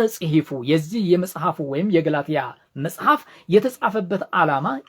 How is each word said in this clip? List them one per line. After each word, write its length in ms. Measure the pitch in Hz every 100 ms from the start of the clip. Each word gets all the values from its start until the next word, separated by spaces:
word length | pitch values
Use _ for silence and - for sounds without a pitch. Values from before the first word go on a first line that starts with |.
| 220
ጽሑፉ፣ 380 | - 165 151 147 139
የዚህ 400 | 123 160 156 226 185
የመጽሐፉ 520 | 175 185 160 170 - 139
ወይም 220 | 139 202
የገላትያ 520 | 170 156 151 143 147 127 - _ 135
መጽሐፍ 460 | 139 - 220 294 - - -
የተጻፈበት 760 | 196 254 - 233 214 180 196 -
ዓላማ 340 | - 156 135 175 269